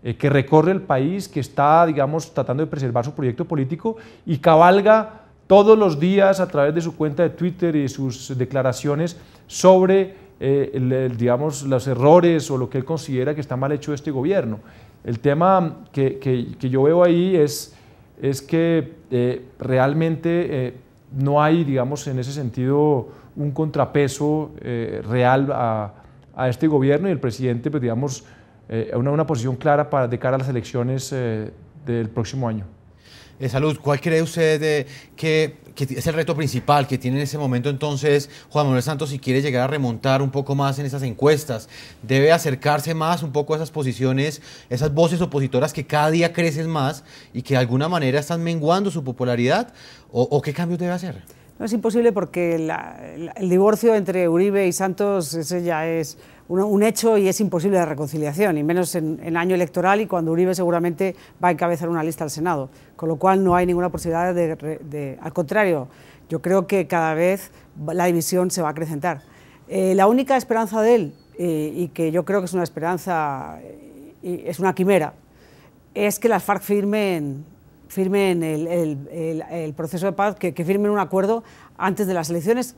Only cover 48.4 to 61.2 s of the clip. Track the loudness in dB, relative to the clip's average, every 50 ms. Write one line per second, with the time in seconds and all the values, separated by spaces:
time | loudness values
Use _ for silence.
48.4 | -2 -2 -4 -2 2 2 2 2 0 -2 -4 -4 -6 -6 -4 -4 -2 -2 0 0
49.4 | 2 2 2 0 -2 -4 -12 -20 -20 -20 -20 -20 -20 _ -2 -2 0 2 0 -2
50.4 | -2 -2 -6 -4 -4 -4 -4 -4 -4 -4 -4 -6 -6 -10 -12 -12 -16 -20 -20 -20
51.4 | -20 -20 -16 -10 -6 -4 -4 -2 -2 0 0 2 2 2 2 2 -4 -4 -4 -2
52.4 | -2 0 0 -2 -2 -4 -4 -6 -8 -12 -16 -16 -18 -16 -14 -12 -14 -14 -10 -6
53.4 | -2 2 4 4 6 4 4 4 4 2 2 2 0 -2 -2 0 2 2 4 4
54.4 | 2 2 2 2 0 0 0 -2 -2 -4 -2 -2 -2 0 0 -2 -2 -4 -6 -8
55.4 | -6 -4 -4 -4 -2 -2 -2 -2 -2 -2 -2 -4 -4 -6 -10 -20 -20 -20 -20 -20
56.4 | _ -4 -2 -2 0 2 2 2 2 2 0 2 2 2 4 4 2 2 0 0
57.4 | -2 -2 -2 -2 0 2 2 2 0 0 -2 -6 -6 -6 -4 -4 -4 -4 -2 0
58.4 | 0 0 0 0 0 0 0 0 0 0 -2 -4 -4 -4 -6 -6 -6 -4 -2 -2
59.4 | 0 0 0 0 0 -2 -2 -2 0 2 2 0 0 -2 -2 -2 -2 0 0 2
60.4 | 2 0 0 0 0 0 0 0 0 -2 -2 -2 -4 -4 -4 -8